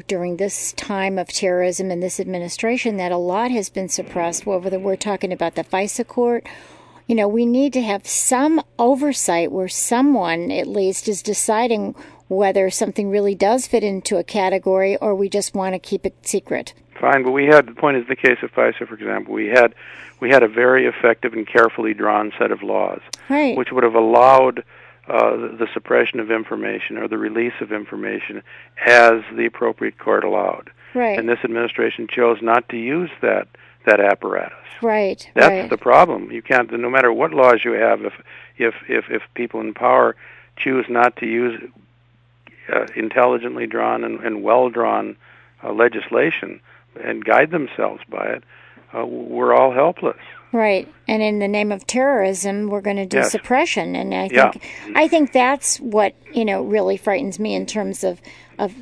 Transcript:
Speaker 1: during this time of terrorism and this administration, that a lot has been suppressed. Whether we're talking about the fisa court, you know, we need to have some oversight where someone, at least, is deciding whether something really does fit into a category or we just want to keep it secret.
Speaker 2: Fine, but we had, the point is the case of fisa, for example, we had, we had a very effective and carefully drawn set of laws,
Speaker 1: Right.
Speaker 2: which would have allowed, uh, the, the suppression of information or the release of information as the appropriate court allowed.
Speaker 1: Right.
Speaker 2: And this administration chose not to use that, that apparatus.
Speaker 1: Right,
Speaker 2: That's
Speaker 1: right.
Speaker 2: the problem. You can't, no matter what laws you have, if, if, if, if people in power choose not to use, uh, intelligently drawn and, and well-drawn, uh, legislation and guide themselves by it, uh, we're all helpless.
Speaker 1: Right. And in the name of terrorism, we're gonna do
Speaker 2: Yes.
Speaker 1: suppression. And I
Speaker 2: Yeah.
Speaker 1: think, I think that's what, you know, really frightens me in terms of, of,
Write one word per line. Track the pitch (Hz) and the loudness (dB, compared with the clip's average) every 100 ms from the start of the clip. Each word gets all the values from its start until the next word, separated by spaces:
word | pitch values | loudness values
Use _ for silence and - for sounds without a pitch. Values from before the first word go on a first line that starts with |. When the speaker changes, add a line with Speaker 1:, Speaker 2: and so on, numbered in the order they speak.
| - | -8
Speaker 1:
during | 185 175 170 | -6 -4 -4
this | 202 - - | -4 -4 -10
time | - - 196 190 190 | -10 -6 -4 -2 -4
of | 175 | -6
terrorism | - 190 180 180 175 190 | -4 0 0 0 -2 -6
and | 175 | -4
this | 180 - | -6 -6
administration, | 185 180 175 - 226 240 233 202 | -6 -6 -8 -6 -4 -2 -2 -4
that | 180 | -2
a | 175 | -2
lot | 175 190 247 | -2 -2 -2
has | 240 190 | -2 -4
been | 196 190 | -8 -6
suppressed. | - - 185 170 170 - | -8 -6 -4 -4 -4 -4
Whether | 185 185 185 | -4 -2 -4
we're | 196 190 | -4 -4
talking | 214 196 190 | -4 -4 -4
about | 180 170 | -4 -4
the | 165 | -4
fisa | 160 190 202 - 226 | -4 -4 -2 -4 -6
court, | - 240 240 - - - - - - - | -2 0 0 -6 -18 -20 -20 -20 -16 -2
you | |
know, | 226 202 | 0 2
we | 226 240 | 2 2
need | 247 277 | 2 2
to | 254 | 0
have | 220 196 - | -2 -4 -4
some | - - 254 302 320 - - | -4 0 2 2 2 -2 0
oversight | 240 269 294 254 - 170 170 | 2 2 0 -2 0 0 0
where | 185 185 | -2 -4
someone, | - - 240 285 254 175 165 175 | -6 -2 2 4 4 0 -2 -2
at | 185 - | -4 -4
least, | 202 190 190 - | -2 -2 -2 -4
is | 196 | -4
deciding | - 196 - 220 240 220 202 - - - _ | -4 -4 0 0 0 0 -4 -10 -18 -20 _
whether | 190 196 196 190 | 0 2 2 0
something | - 202 202 202 | 0 -4 -2 -2
really | 202 202 | 0 0
does | 196 202 262 - | 2 2 2 0
fit | 233 | 0
into | 208 190 - 185 | 0 -4 -2 -2
a | |
category | 170 214 190 190 190 190 190 196 | -2 -2 0 0 2 2 2 0
or | 220 | -2
we | 196 196 | 0 0
just | 208 196 | -2 -4
want | 202 190 | -4 -4
to | 185 | -6
keep | - 196 | -6 -6
it | 190 - - | -6 -8 -6
secret. | 196 - 131 135 - _ - | -4 -4 -6 -8 -18 _ -2
Speaker 2:
Fine, | 127 135 | 2 2
but | 127 | 2
we | 135 143 | 2 6
had, | 151 117 | 6 6
the | |
point | 117 151 135 | 0 0 0
is | 120 | -2
the | 135 | 0
case | 131 120 | 2 2
of | 123 | -2
fisa, | - 117 - 110 | 0 0 0 -10
for | |
example, | 107 107 104 101 | -10 -6 -6 -6
we | 107 107 | -6 2
had, | 123 117 - - - - _ | 4 4 2 -16 -20 -20 _
we | 120 | 4
had | 135 | 6
a | 113 | 6
very | 110 123 131 123 | 4 4 4 2
effective | - 117 113 117 | 2 2 2 -2
and | 113 104 | -6 0
carefully | 120 113 - 110 | 4 4 2 -4
drawn | 104 107 107 107 - | -2 0 0 -2 -2
set | 110 | -2
of | 104 | -2
laws, | 101 101 95 92 - - - | -4 -2 -2 -6 -12 -18 -4
Speaker 1:
Right. | 285 285 127 | 0 0 0
Speaker 2:
which | 127 | -2
would | 127 | 2
have | 120 | 4
allowed, | 113 113 120 127 135 131 123 - - - _ - | 4 6 8 8 8 6 0 -12 -20 -20 _ -4
uh, | 120 113 117 | 0 2 0
the, | 117 113 | -6 -6
the | 113 | -6
suppression | 113 - 123 117 120 | -6 0 0 2 -2
of | 110 | -4
information | 113 110 110 107 107 - 113 | -4 -4 -8 -6 -8 -8 -8
or | 107 | -6
the | 107 | -4
release | 107 113 120 - | -4 -2 -4 -6
of | 104 | -8
information | 107 104 104 104 107 - 104 - - - - | -8 -8 -10 -8 -8 -10 -14 -16 -20 -20 -2
as | 120 120 117 113 110 113 | 6 8 8 6 -2 -6
the | 117 | -6
appropriate | - 117 - 110 - | -2 -4 -4 -8 -6
court | 110 104 | -2 0
allowed. | 95 98 95 - - - - | 0 0 -2 -4 -12 -20 -10
Speaker 1:
Right. | 247 233 156 | -4 -2 -2
Speaker 2:
And | 113 | -2
this | 120 | -2
administration | 120 117 117 - 117 117 113 | -2 -4 -4 -2 -4 -4 -8
chose | - 120 110 | 0 2 2
not | 113 117 - | 2 0 0
to | 117 | -8
use | 117 156 170 - | -4 -4 -6 -4
that, | 113 101 - _ - _ | -2 -2 -4 _ -20 _
that | - 104 | 4 6
apparatus. | 101 98 98 95 90 - - - | 6 2 0 -6 -6 -14 -20 -6
Speaker 1:
Right, | 233 214 196 196 - | -2 0 0 -4 -4
Speaker 2:
That's | - 139 | 4 4
Speaker 1:
right. | 190 151 | 4 -2
Speaker 2:
the | 123 | -2
problem. | 123 131 175 107 101 | 4 6 6 2 -8
You | 117 | -12
can't, | - 131 113 | -2 0 0
no | 117 120 | -4 -2
matter | 131 127 | 2 2
what | 117 160 | 2 0
laws | 151 127 113 | 4 6 6
you | 120 | 2
have, | 110 110 107 | 0 2 2
if, | 104 - - - - - | -2 -10 -20 -20 -20 -4
if, | 117 - - | -2 -2 -4
if, | 120 110 | -4 -4
if | 117 - | -8 -8
people | - 120 110 | -8 -8 -6
in | 110 | -8
power | 107 123 127 117 - - - _ - | -2 2 4 2 0 -14 -20 _ -8
choose | 135 131 123 | -2 -2 -2
not | 120 123 - | 0 0 0
to | 113 | -4
use, | 113 123 113 - - _ _ _ _ _ _ - - - | -2 -4 -6 -14 -20 _ _ _ _ _ _ -20 -20 -6
uh, | - 113 120 | -4 -4 -6
intelligently | 110 127 123 123 120 123 113 | -4 2 2 2 -4 -8 -6
drawn | 113 117 117 | -2 -2 -2
and, | 117 110 | -4 -6
and | 117 107 | -6 -4
well-drawn, | 101 120 127 117 113 107 104 104 _ - _ _ | 2 4 2 0 0 -2 -4 -12 _ -20 _ _
uh, | - | -8
legislation | 107 120 110 - 117 151 - - - _ - _ - | 2 2 2 -2 0 0 -2 -10 -14 _ -20 _ -14
and | 117 113 | -10 -8
guide | 107 113 156 | 2 2 2
themselves | 165 127 - 104 107 - | 0 -4 -4 -6 -6 -12
by | 101 104 | -8 -6
it, | 120 - - - - _ | -8 -12 -20 -20 -20 _
uh, | 120 120 | -10 -8
we're | 123 120 120 123 | -8 -8 -2 4
all | 123 131 | 6 6
helpless. | 123 156 - - - - - _ | 4 2 0 -6 -6 -14 -20 _
Speaker 1:
Right. | 233 214 190 - _ - | 0 2 0 -4 _ -4
And | 220 | -2
in | 214 208 | 0 0
the | 202 | -2
name | 208 208 | -2 -2
of | 196 - | -4 -4
terrorism, | 240 269 262 190 185 196 202 208 | 0 2 2 0 -2 -4 -4 -4
we're | 202 | -4
gonna | 202 202 185 | -4 -4 -2
do | 202 | 0
Speaker 2:
Yes. | - | 0
Speaker 1:
suppression. | 214 - 254 339 220 165 269 | -2 0 0 0 -2 -4 -6
And | 190 | -4
I | 185 190 | -4 0
Speaker 2:
Yeah. | 131 131 | 4 4
Speaker 1:
think, | - - - - | 2 -12 -18 -4
I | 302 320 | 0 2
think | 330 277 | 2 2
that's | 262 247 277 - - | 2 2 0 -4 -6
what, | 240 214 202 - - | -2 0 0 -2 -8
you | 247 | -4
know, | 214 190 | -2 -2
really | - 214 185 196 | -2 0 0 -2
frightens | - 190 196 185 | -2 -2 -4 -6
me | 214 | -6
in | 196 190 | -6 -6
terms | 214 190 196 | -6 -6 -4
of, | 185 175 - - - - | -6 -6 -14 -20 -20 -6
of, | 202 247 | -6 -6